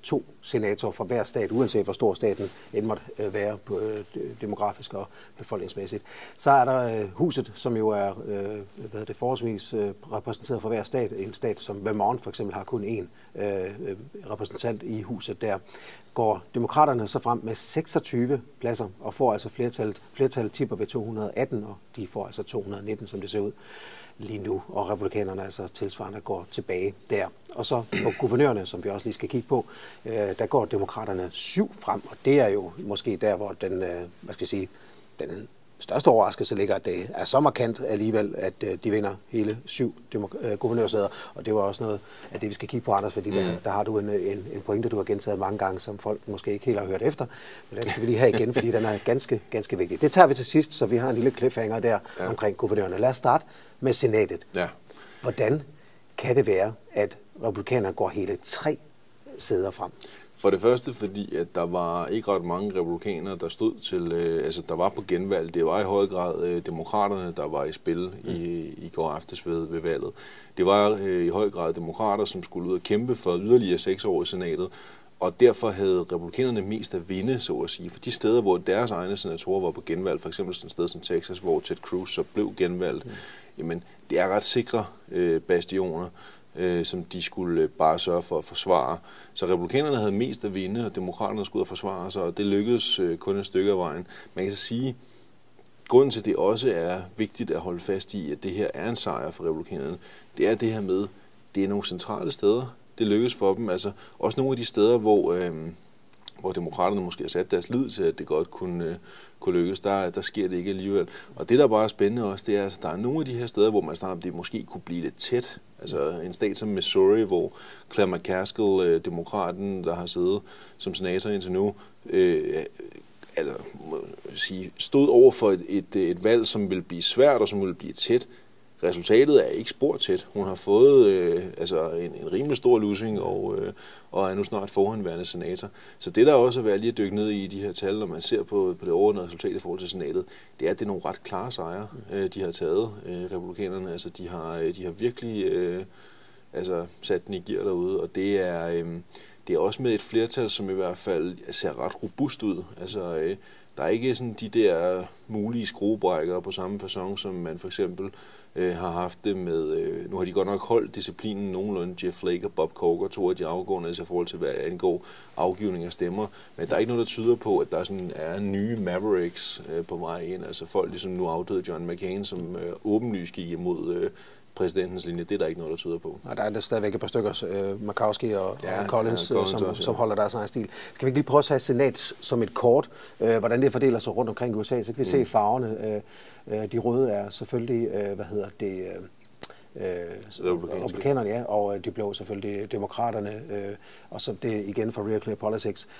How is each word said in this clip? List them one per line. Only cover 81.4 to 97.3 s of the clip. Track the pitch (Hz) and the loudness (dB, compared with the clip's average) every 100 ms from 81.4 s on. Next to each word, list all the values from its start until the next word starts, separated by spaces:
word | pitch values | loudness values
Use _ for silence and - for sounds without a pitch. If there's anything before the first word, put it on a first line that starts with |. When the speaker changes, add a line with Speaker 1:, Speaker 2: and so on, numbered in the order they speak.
| 95 80 | 0 0
Speaker 2:
Ted | - 90 | 0 -6
Cruz | - 92 92 | -4 -4 -2
så | - 82 | -2 -2
blev | - 104 101 | -2 -2 0
genvalgt, | 90 90 90 62 123 | 0 0 -2 -2 -6
Speaker 1:
Mm. | - - - - - | -14 -14 -18 -20 -10
Speaker 2:
jamen, | 82 85 - - - | -6 -6 -8 -20 -2
det | - | 2
er | 92 | 4
ret | 101 | 4
sikre, | - 123 117 117 101 - - | 4 4 2 -2 -4 -10 -8
øh, | 90 87 80 | 0 2 2
bastioner, | - 90 - 95 92 82 90 - - - - - | 2 0 2 -2 -2 -4 -8 -12 -20 -20 -18 -2
øh, | 90 87 | 0 2
som | 82 92 | 0 -4
de | 85 92 | -6 -4
skulle, | 87 - 90 82 | -4 -4 0 2
øh, | 78 | 2
bare | - 80 85 | 4 4 4
sørge | - 87 | 2 0
for | 85 80 | 0 -4
at | |
forsvare. | 73 - - 87 64 85 - - - | -2 -4 4 4 4 -2 -8 -20 -12
Så | - 87 | -4 0
republikanerne | 92 87 135 151 131 | 2 2 0 2 2
havde | 104 | 2
mest | 98 131 104 | 2 0 -2
at | 104 | -4
vinde, | 95 92 113 113 | -4 -4 -2 -4
og | |
demokraterne | 95 92 - 104 107 | -4 -6 -4 -4 -2
skulle | 98 104 | -4 -2
ud | |
og | 95 | -4
forsvare | 92 101 95 90 | -4 -6 -6 -6
sig, | 98 | -2
og | 87 87 | -2 0
det | 101 | 2
lykkedes, | 101 107 120 - - | 2 4 2 2 2
øh, | 90 85 | 0 0
kun | - 98 | -2 -2
et | 95 | 0
stykke | 92 101 | 0 2
af | 95 | 2
vejen. | 87 78 90 - - | 0 -4 -10 -16 -12
Man | - | -4
kan | 95 | -2
så | 101 | 0
sige, | - 117 131 123 - - - - - - - - - | -2 -2 -4 -6 -14 -20 -20 -20 -20 -20 -20 -20 6
grunden | 120 139 | 8 8
til, | 113 | 4
at | |
det | 104 - | 0 2
også | 92 110 127 | 2 2 2
er | 90 82 92 92 101 | 2 0 -4 -6 -4
vigtigt | 107 | -4